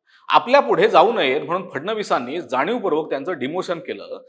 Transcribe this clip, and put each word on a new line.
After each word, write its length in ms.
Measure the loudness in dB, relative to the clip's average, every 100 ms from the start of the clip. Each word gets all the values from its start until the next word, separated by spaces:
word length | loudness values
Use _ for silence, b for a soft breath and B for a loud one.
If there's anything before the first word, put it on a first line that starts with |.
| b b 2
आपल्या 320 | 2 6 4
पुढे 280 | 4 2 4
जाऊ 240 | 6 6
नयेत 300 | 4 0 0
म्हणून 260 | -2 -6 -6
फडणवीसांनी 720 | -8 -6 -6 -2 -4 -4 -8
जाणीवपूर्वक 680 | -4 -2 -2 -2 -2 -2 -2
त्यांचं 280 | -6 -6 -6
डिमोशन 400 | -6 -6 -6 -8
केलं, 440 | -8 -12 -12 -16